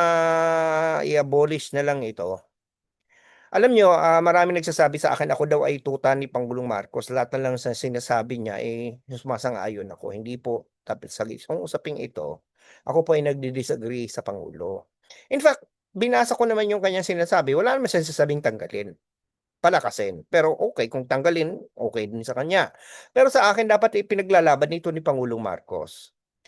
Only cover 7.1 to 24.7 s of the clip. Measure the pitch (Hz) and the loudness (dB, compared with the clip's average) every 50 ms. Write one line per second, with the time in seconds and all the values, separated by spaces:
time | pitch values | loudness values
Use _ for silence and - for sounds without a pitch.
7.1 | 127 127 123 123 - 131 135 127 127 123 - 127 117 - - 131 123 120 120 - | -4 -4 -2 -2 -4 -4 -4 -2 -4 -4 -4 -6 -6 -4 -6 -6 -6 -6 -4 -2
8.1 | 123 113 113 120 123 117 110 110 101 107 120 117 117 117 120 120 113 123 _ - | -2 -2 -2 -4 -6 -8 -6 -6 -6 -6 -6 -6 -6 -8 -8 -10 -12 -14 _ -16
9.1 | 131 120 - 131 123 107 - 127 120 101 92 110 110 101 98 98 87 - - 104 | -16 -12 -8 -8 -6 -6 -4 -6 -6 -6 -6 -8 -8 -8 -10 -12 -14 -14 -12 -12
10.1 | 98 107 110 117 123 120 - 127 117 113 - _ _ _ _ - 110 - - 104 | -12 -12 -12 -12 -12 -10 -6 -6 -6 -6 -6 _ _ _ _ -10 -10 -10 -10 -12
11.1 | - - 107 110 - - - - 156 175 175 160 - 151 - 160 147 - 120 123 | -10 -8 -8 -8 -10 -12 -10 -8 -8 -8 -6 -6 -8 -8 -8 -8 -10 -8 -10 -12
12.1 | - - 76 71 76 - _ _ _ _ _ _ - _ _ - 131 165 160 165 | -10 -10 -10 -10 -10 -12 _ _ _ _ _ _ -20 _ _ -2 0 0 2 2
13.1 | 160 151 147 143 143 139 135 127 127 131 123 - - 120 110 117 123 123 117 110 | 2 2 2 0 -2 -2 -4 -6 -6 -6 -6 -6 -6 -6 -6 -6 -6 -6 -8 -8
14.1 | - - - - 101 98 82 78 78 76 85 92 95 95 - _ _ _ _ - | -8 -10 -8 -8 -8 -8 -10 -12 -10 -8 -8 -6 -6 -8 -10 _ _ _ _ -20
15.1 | - - _ - - 277 294 302 - - - _ _ _ _ _ - 190 226 247 | -20 -20 _ -4 -2 2 4 4 4 2 -2 _ _ _ _ _ -6 -2 0 2
16.1 | 247 240 240 - - - 240 226 220 214 214 208 208 202 185 196 185 190 175 - | 2 2 2 2 0 0 2 2 2 0 0 0 0 0 0 0 0 -2 -2 -2
17.1 | 180 170 170 175 202 175 147 131 139 160 208 247 247 269 254 196 - 175 156 160 | -2 -2 0 2 2 2 2 2 2 2 2 2 2 0 0 0 0 0 -2 -2
18.1 | 151 - 147 147 147 147 151 120 110 107 - - - 101 101 98 82 _ _ _ | 0 0 0 0 0 -2 -2 -2 -4 -4 -6 -8 -8 -8 -8 -10 -12 _ _ _
19.1 | _ _ _ _ _ _ _ _ _ _ - 175 185 147 127 107 - - 104 98 | _ _ _ _ _ _ _ _ _ _ 2 2 2 2 0 -2 -4 -4 -4 -6
20.1 | 90 80 76 _ - 165 156 160 147 - - 226 - - 117 113 - 135 127 127 | -6 -10 -6 _ 2 2 2 2 2 0 -2 -4 -2 -2 -4 -4 -4 -6 -4 -2
21.1 | 131 135 139 170 170 170 156 160 202 - - - _ - 117 107 - 113 107 101 | -2 0 2 2 0 0 -2 -4 -6 -10 -14 -16 _ -8 -6 -6 -4 -4 -6 -6
22.1 | 110 113 113 127 120 127 139 160 185 190 143 - - - - - - - - - | -6 -8 -8 -8 -6 -6 -4 0 0 0 0 0 -4 -12 -20 -20 -20 -20 -16 -2
23.1 | - 247 262 269 - 262 202 208 202 220 226 214 214 208 220 220 226 202 202 - | 2 4 4 6 6 4 4 4 4 2 2 4 4 4 4 2 2 0 -4 -2
24.1 | 208 196 190 185 190 175 165 160 143 139 151 147 | -2 -2 0 4 4 6 6 6 4 4 2 0